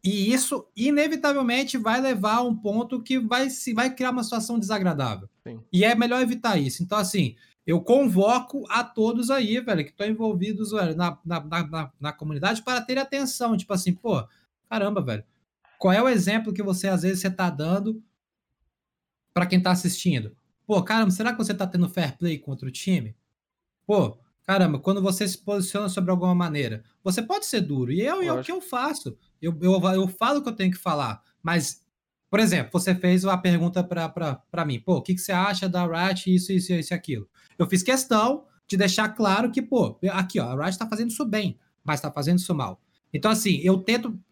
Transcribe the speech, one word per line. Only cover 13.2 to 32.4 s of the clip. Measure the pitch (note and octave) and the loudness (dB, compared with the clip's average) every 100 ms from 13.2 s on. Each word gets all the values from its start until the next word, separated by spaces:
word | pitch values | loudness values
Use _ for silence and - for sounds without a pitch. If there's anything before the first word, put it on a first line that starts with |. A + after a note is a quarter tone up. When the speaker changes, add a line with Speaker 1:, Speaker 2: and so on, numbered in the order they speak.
| C4 - A#3+ G#3 | -4 -2 0 -2
Speaker 1:
Tipo | - | -2
assim, | F#3+ F3+ | -2 0
pô, | F3+ A#3+ D#3 A2 _ _ _ _ | -2 0 -2 -4 _ _ _ _
caramba, | A3+ G3+ G#3 | -2 -2 -2
velho, | B2+ G#2+ - _ _ _ _ _ | -2 -6 -8 _ _ _ _ _
qual | F#3+ | 2
é | G3 | 4
o | C4 | 4
exemplo | A3+ F3+ A3 A3 | 2 2 0 -2
que | F#3 | -4
você, | G3 F#3 G3 | -4 -2 0
às | F#3 | 0
vezes, | F3+ F#3 | 0 0
você | F#3+ | -4
tá | F#3 F3+ | -2 -4
dando | C#3+ D#3 F#3+ G#3 A3 - _ _ _ _ _ _ _ _ _ _ _ _ | -2 -2 0 -2 -6 -12 _ _ _ _ _ _ _ _ _ _ _ _
pra | - | -2
quem | F3+ F#3 | 4 4
tá | F3+ | 4
assistindo? | F3+ F3+ - F3+ C3+ G#2+ - _ _ | 2 2 0 0 0 -2 -12 _ _
Pô, | - G#3 | 0 0
caramba, | F3+ A3 G#3+ | 2 2 2
será | F3+ A3+ | 2 -2
que | A3+ | -2
você | A3 | -4
tá | G3+ F#3 | -2 -2
tendo | F3+ F3 | 0 0
fair | F3+ D3+ - | 0 -4 -2
play | F3 D3+ | -4 -4
contra | - C3+ C3+ | -8 -10 -10
o | |
time? | B2+ - F#3 A2 - _ _ _ _ _ _ | -8 -2 -2 -2 -12 _ _ _ _ _ _
Pô, | - G#3 A#2+ - _ _ | 0 2 2 -2 _ _
caramba, | - G3 F3 C#3 | 0 4 4 4
quando | F#3 G3 | 0 2
você | F#3+ F#3 G3+ | 2 0 -2
se | - | -4
posiciona | - G3+ F#3+ G3+ G3+ | -4 -2 0 -2 -2
sobre | F#3+ F3+ | -2 0
alguma | F#3 F3+ | 2 4
maneira, | F3+ F3 D3 B2 G#2+ - _ | 2 2 -2 -2 -4 -12 _
você | F#3+ F#3 | -2 -2
pode | A3+ G4+ - | -2 -4 -2
ser | B3 | -2
duro, | D#3+ C#3 B2 | 0 -2 0
e | D#3+ | 0
eu, | A#3+ F#4+ | 0 -2
e | F4 | -2
é | |
o | C#4+ | -2
que | - | -4
Speaker 2:
Lógico. | F4+ | -8
Speaker 1:
eu | |
faço. | - B3 C#4 D4 C3+ - _ _ | -6 -4 -4 -4 -10 -14 _ _
Eu, | D#3+ D#3+ | -6 0
eu, | F3+ F#3+ F3+ | 2 4 2
eu | F#3 F#3+ | 0 -2
falo | F#3 A3+ C#4+ | 0 0 0
o | |
que | C#4+ | -2
eu | A3+ | -2
tenho | F#3 | -2
que | F3+ | 0
falar, | F#3 D3 B2+ G#2 _ _ | -2 -2 -2 -6 _ _
mas, | D#3+ E3+ C#3 - _ _ _ _ _ | -2 0 -2 -8 _ _ _ _ _
por | G3+ | 2